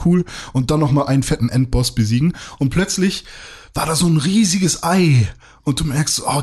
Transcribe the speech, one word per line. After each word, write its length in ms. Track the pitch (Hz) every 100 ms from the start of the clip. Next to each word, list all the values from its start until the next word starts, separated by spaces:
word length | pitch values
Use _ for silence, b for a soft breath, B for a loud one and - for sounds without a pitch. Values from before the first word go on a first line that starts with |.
| 170
cool. 180 | 180 175 B B
Und 180 | 131 123
dann 80 | 156
noch 140 | 147
mal 140 | 143 139
einen 160 | 135
fetten 260 | - - 117
Endboss 440 | 120 127 - 120
besiegen. 380 | - 107 120 165 - B B
Und 120 | 139
plötzlich 560 | 170 196 - 185 - - B B B B
war 120 | - 151
da 120 | 160
so 80 | 175
ein 80 | 156
riesiges 680 | 147 214 196 190 185 -
Ei. 440 | 175 185 170 127 101 - b b
Und 180 | - 127
du 20 |
merkst, 400 | 160 131 151 - -
„Oh 160 | 143